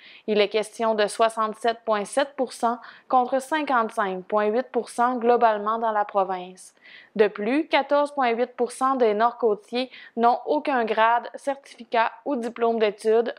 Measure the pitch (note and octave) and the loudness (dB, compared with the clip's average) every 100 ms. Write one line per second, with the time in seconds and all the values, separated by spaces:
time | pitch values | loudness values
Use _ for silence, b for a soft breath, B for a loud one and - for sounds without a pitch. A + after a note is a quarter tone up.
0 | B B B G#3 - A3 G#3+ - A3+ A3 | B B B 0 2 0 -4 -2 -2 2
1 | G#3 - A3+ A3 A3 G#3 A#3+ A3+ - G#3 | 0 2 0 0 -4 -2 -4 -4 -2 -4
2 | G3 - C#4 - A#3+ - A#3 A#3+ B B | -2 -2 -2 -2 -6 -2 -2 -2 B B
3 | B C4 B3 C4 C4 D#4 C#4+ B3+ A3 A#3 | B 0 2 -2 -2 -4 0 0 0 -2
4 | G3+ F#3 F3+ G#3 G#3 A3 B3+ B3 G#3+ - | -4 -4 -2 0 0 0 -2 -4 -6 -2
5 | A#3+ B3+ A#3 A#3+ A3+ G#3+ G#3 A3+ A3+ G#3+ | 0 0 2 4 4 2 -2 -2 -2 -2
6 | G3+ G3+ F#3 F#3 F3+ F#3 - _ B B | -2 -2 -2 -4 -10 -18 -20 _ B B
7 | B G3+ G#3 G#3 G#3 C#4 D#4+ D4+ C#4 C#4+ | B 0 0 0 -2 -2 0 0 2 2
8 | C#4+ C#4+ B3 A3+ B3 - A#3+ - C4 C4 | 0 0 0 0 -2 -2 -6 -2 -2 2
9 | A3+ G#3 A#3 A#3 A#3 G#3 - A#3+ B3+ B | 2 4 2 2 0 0 -4 -6 -6 B
10 | B - A#3 B3+ - D4+ D4 C4 A3 G#3+ | B 0 2 2 0 -2 0 -2 0 2
11 | A3 A#3+ A3 - - C#4 - - A#3 A#3 | 2 2 -2 -10 -8 -8 -10 -20 -4 0
12 | A3+ - - C#4 A#3 A#3 A#3 A3+ G#3+ G3+ | 0 -2 -6 -4 -6 -2 0 2 0 0
13 | A3 A3 A#3 | 2 2 2